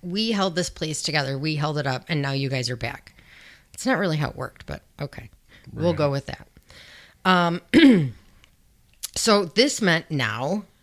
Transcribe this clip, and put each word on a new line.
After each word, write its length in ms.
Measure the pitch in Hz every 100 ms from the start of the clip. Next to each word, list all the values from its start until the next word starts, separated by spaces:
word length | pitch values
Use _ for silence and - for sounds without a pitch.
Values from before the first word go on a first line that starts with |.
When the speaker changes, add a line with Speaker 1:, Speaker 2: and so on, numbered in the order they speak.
Speaker 1:
we 300 | 175 190 220
held 240 | 214 190 170
this 140 | 175
place 320 | - 156 151
together. 360 | - 151 135 139
We 180 | 151 151
held 220 | 151 151
it 100 | 139
up, 160 | 131 -
and 120 | 160
now 100 | 143
you 180 | 135 139
guys 200 | 131 120
are 60 | 123
back." 380 | 117 - - - - - - - _
It's 120 | - -
not 120 | 247
really 180 | 202 156
how 120 | 143
it 60 | -
worked, 300 | 127 - -
but 160 | - _ -
okay. 300 | 143 - 113 - _ - -
We'll 180 | 110 165
Speaker 2:
Right. 60 | 156
Speaker 1:
go 140 | 147
with 140 | 139 -
that. 200 | - - - _ - - - - _
Um, 380 | 190 180 170 170 -
<clears throat> 400 | 277 302 214 139 - - _ _ _ _ _ _ _ - -
so 300 | - 208 180
this 360 | 190 269 -
meant 280 | 196 165 -
now 520 | 151 117 107 135 202 190 _